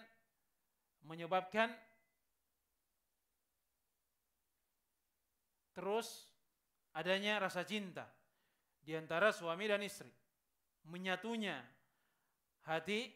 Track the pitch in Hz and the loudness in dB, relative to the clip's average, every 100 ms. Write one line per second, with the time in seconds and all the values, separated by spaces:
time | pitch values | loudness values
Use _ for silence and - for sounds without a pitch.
0 | 226 - _ _ _ _ _ _ _ _ | -8 -20 _ _ _ _ _ _ _ _
1 | 147 165 165 185 185 214 233 240 - _ | -12 -8 0 2 2 2 2 0 -16 _
2 | _ _ _ _ _ _ _ _ _ _ | _ _ _ _ _ _ _ _ _ _
3 | _ _ _ _ _ _ _ _ _ _ | _ _ _ _ _ _ _ _ _ _
4 | _ _ _ _ _ _ _ _ _ _ | _ _ _ _ _ _ _ _ _ _
5 | _ _ _ _ _ _ _ - 180 220 | _ _ _ _ _ _ _ -4 0 2
6 | - - - _ _ _ _ _ _ 156 | 0 -6 -18 _ _ _ _ _ _ -2
7 | 170 190 208 208 190 180 156 214 190 156 | 2 2 4 2 2 0 -2 -2 -4 -8
8 | 113 - _ _ _ _ _ _ 143 160 | -12 -16 _ _ _ _ _ _ -6 -4
9 | 160 165 208 208 170 170 214 202 202 - | 0 4 6 4 0 0 2 2 0 -8
10 | 127 - _ _ _ _ _ _ 156 175 | -14 -20 _ _ _ _ _ _ -14 -6
11 | 185 185 220 233 202 143 120 - _ _ | -2 -2 -2 -2 -2 -4 -8 -18 _ _
12 | _ _ _ _ _ _ - 160 160 208 | _ _ _ _ _ _ -2 -2 0 -2
13 | 240 | -2